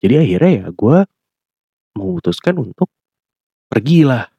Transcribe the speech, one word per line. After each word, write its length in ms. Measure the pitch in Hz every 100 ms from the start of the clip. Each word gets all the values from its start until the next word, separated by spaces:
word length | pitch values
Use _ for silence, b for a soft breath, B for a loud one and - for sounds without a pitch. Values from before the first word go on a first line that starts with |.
Jadi 120 | 98 143
akhirnya 320 | 147 90 175 135 90
ya 20 |
gue 240 | - 107 170 196 _ _ _ _ _ _ _ _ -
memutuskan 580 | 190 175 - - - 180
untuk 280 | 107 - 185 _ _ _ _ _ _ _ _
pergilah 580 | 113 113 170 147 123 -